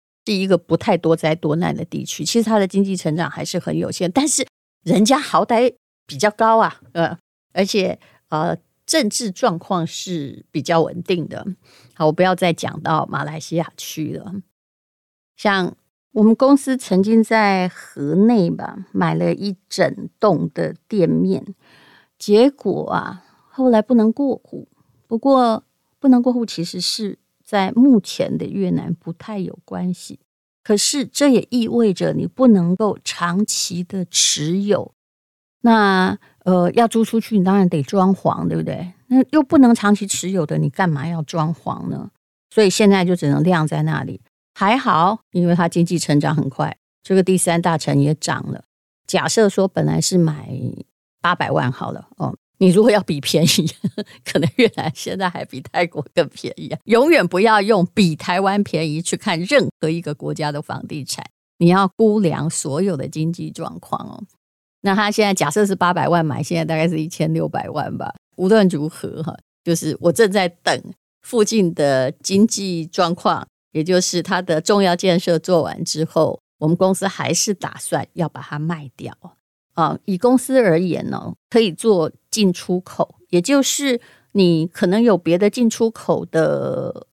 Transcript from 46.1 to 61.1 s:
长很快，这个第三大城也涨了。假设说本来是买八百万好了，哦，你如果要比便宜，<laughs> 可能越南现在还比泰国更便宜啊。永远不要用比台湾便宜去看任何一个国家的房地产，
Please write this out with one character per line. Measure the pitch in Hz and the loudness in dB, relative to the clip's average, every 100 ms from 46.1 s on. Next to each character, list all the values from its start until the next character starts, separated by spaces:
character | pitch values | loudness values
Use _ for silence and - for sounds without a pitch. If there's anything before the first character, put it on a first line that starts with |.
| 147 | 0
长 | 151 156 | 2 -2
很 | 139 | -4
快， | - 151 - _ _ | -4 -6 -8 _ _
这 | - | -2
个 | 190 | 0
第 | 180 185 | 2 0
三 | - 170 | 0 0
大 | 170 160 | 0 -2
城 | - 143 | 0 0
也 | 143 151 | 0 -2
涨 | - - - | -4 -6 -8
了。 | - - _ _ _ - | -12 -14 _ _ _ -4
假 | 180 143 | -2 0
设 | - 208 | 2 2
说 | - 190 | 2 0
本 | - 151 | 0 0
来 | 160 | 0
是 | 156 185 | 0 2
买 | 160 151 - 127 120 - - _ _ _ | 2 -2 -10 -8 -8 -10 -16 _ _ _
八 | 170 175 | -2 0
百 | - | 0
万 | 151 127 | 0 -2
好 | 131 - | -4 -8
了， | - - - | -10 -14 -10
哦， | 147 - _ - | -8 -8 _ 0
你 | 190 | 4
如 | 175 | 6
果 | 214 | 6
要 | 208 | 4
比 | - 147 | 0 -4
便 | - 165 | -2 2
宜， | 156 - 156 - - | 2 2 -2 -4 -8
<laughs> | - 208 - | -8 -14 -14
可 | - 160 | -6 -2
能 | 160 - | 0 2
越 | 220 - | 0 0
南 | 151 | -6
现 | - - 185 | -6 -8 -6
在 | 185 | -6
还 | - | -6
比 | - 127 | -12 -14
泰 | - - 175 | -8 -4 -2
国 | - 143 | -4 -6
更 | - 143 | -2 -2
便 | - - - | -4 -12 -12
宜 | 156 | -12
啊。 | 156 | -10
永 | - 226 294 | 0 4 6
远 | 311 180 | 4 4
不 | 180 | 2
要 | 220 214 | 4 4
用 | 202 214 175 | 4 2 2
比 | - 180 156 | 2 0 0
台 | - 180 | -2 0
湾 | 196 202 | 0 0
便 | 202 160 160 | -2 -2 -4
宜 | 151 | -4
去 | 170 - | -6 -6
看 | - 165 | -4 -4
任 | 180 285 139 - | 2 2 2 -2
何 | 160 | -4
一 | 165 | -4
个 | 151 | -6
国 | 147 147 | -8 -8
家 | 147 151 | -6 -6
的 | 147 | -6
房 | - - - | -10 -12 -10
地 | 151 | -12
产， | 131 | -10